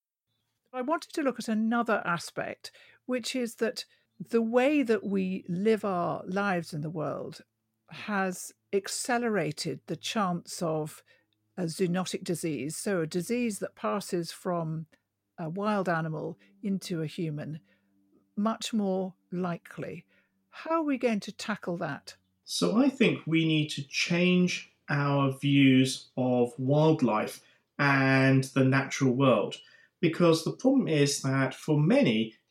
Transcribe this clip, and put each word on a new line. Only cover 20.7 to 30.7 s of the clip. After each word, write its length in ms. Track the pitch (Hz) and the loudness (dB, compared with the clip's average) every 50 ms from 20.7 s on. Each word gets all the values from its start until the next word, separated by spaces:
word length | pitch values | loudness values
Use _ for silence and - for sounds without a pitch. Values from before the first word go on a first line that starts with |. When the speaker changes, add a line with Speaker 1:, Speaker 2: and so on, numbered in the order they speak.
| 330 330 | 0 0
Speaker 1:
are 20 | |
we 140 | 311 294 269 | 0 0 0
going 240 | 233 262 240 220 196 | 0 0 0 0 0
to 120 | - 202 | -4 -6
tackle 440 | - - - - 180 - - 190 175 | -12 -10 -6 -6 -6 -6 -4 -6 -6
that? 400 | 175 170 151 135 - - - - _ _ _ _ _ _ | -4 -4 -6 -8 -8 -12 -18 -20 _ _ _ _ _ _
Speaker 2:
So 340 | - - - 175 175 190 233 | -8 -4 -2 0 2 4 4
I 100 | 277 269 | 4 4
think 320 | - - 220 170 139 - - | 4 4 2 2 2 0 -2
we 180 | 151 160 160 160 | 0 2 2 2
need 240 | 160 156 151 151 151 | 2 2 2 0 -2
to 160 | - 143 139 | -4 -8 -8
change 840 | - - - - - 175 170 180 180 180 180 180 175 - - - - _ _ _ - | -6 -4 -4 -2 0 0 2 4 4 4 4 4 2 0 -4 -10 -14 _ _ _ -4
our 440 | 151 143 143 143 143 139 139 135 | -2 0 0 2 2 2 2 0
views 760 | 131 - - 143 139 139 139 135 131 131 131 131 - - - _ - | 0 0 0 4 6 8 8 8 8 6 6 4 0 -6 -10 _ -4
of 360 | 123 127 127 123 123 120 120 - | -2 0 2 2 2 2 0 0
wildlife 840 | - 131 127 143 151 156 160 156 - 127 107 107 107 117 110 - - _ _ _ _ _ _ _ - | -4 0 2 4 6 6 6 6 4 4 2 2 0 -2 -4 -8 -12 _ _ _ _ _ _ _ 0
and 640 | 143 139 139 135 135 135 135 131 135 135 135 131 131 | 2 4 4 4 4 4 4 6 6 6 6 4 2
the 200 | - - 135 131 | 2 2 4 4
natural 480 | 131 135 135 127 - - - 139 127 | 4 4 2 0 -2 -2 0 2 2
world, 440 | 120 131 139 131 113 104 - - - - - _ _ _ _ _ _ - | 2 4 4 4 4 4 2 -2 -6 -12 -16 _ _ _ _ _ _ -2
because 420 | 180 156 - - 175 165 160 156 | -2 0 2 4 4 4 4 4
the 100 | - 170 | 2 -4
problem 360 | - - - 262 | -4 0 2 2